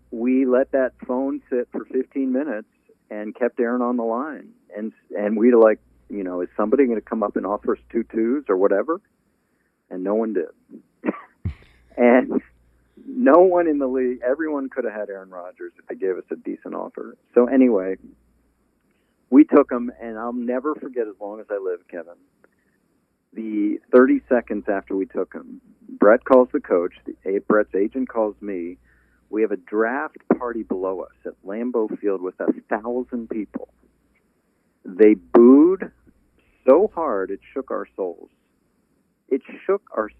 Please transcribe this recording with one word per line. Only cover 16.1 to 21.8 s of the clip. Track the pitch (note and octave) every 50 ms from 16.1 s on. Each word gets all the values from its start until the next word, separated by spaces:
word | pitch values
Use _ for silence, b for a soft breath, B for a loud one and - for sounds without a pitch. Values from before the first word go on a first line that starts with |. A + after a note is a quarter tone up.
| F2+
us | E2 - -
a | E2+
decent | E2 - F#2+ F#2 - - F2+ F2
offer. | F2 F#2 - - - - A2+ - - _ _ -
So | A#2+ B2
anyway, | A#2+ C3+ C3 B2+ B2 A2 F#2 F#2 F#2+ F#2 - - - - _ _ _ _ _ _ _ _ _ _ _ _ _ _ _ _ _ _ _ _ _ _ -
we | B2 C#3 -
took | - - D3 C3+ -
him, | C3 A#2+ A#2+ B2 - -
and | A2+ A#2 A2
I'll | G#2+ A#2 A#2+
never | A#2+ B2 A#2+ B2 B2 B2+ C3 D3+ D3+
forget | - - C#3+ B2 B2 A2
as | G#2+ F#2+ -
long | G#2 G2+ G#2+ A2
as | G2+ -
I | G#2
live, | G2+ F#2+ F#2 F2+ E2+